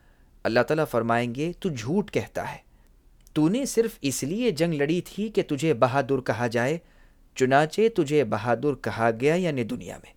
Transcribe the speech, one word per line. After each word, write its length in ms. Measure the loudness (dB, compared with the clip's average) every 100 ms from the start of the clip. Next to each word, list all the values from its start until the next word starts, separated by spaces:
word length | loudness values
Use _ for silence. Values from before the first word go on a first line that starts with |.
| _ _ _ _
اللہ 160 | 0 2
تعالیٰ 260 | 2 0 0
فرمائیں 440 | 0 0 0 -2 -4
گے، 160 | -6 -4
تو 100 | -6
جھوٹ 420 | -6 -2 -2 -2
کہتا 400 | -4 -4 -8 -10
ہے، 60 | -12 -18 _ _ _ _ _ _
تو 160 | 0 2
نے 160 | 0 0
صرف 320 | 0 0 -2
اس 220 | -6 -4
لیے 280 | -4 -2 -2
جنگ 220 | 0 0
لڑی 280 | 0 0 0
تھی 280 | -4 -6 -4
کہ 120 | -2
تجھے 300 | -2 0 0
بہادر 480 | 2 2 2 0 0
کہا 260 | 0 -2 -2
جائے، 300 | 0 0 -2 -6 _ -20 _ _ 0
چنانچہ 460 | 4 4 4 2 2 2
تجھے 280 | 2 2
بہادر 520 | 2 0 0 0 0 -2
کہا 280 | -4 0 0 2
گیا، 140 | 2 2
یعنی 280 | 0 -2
دنیا 340 | -4 -6 -10 -14
میں۔ 180 | -18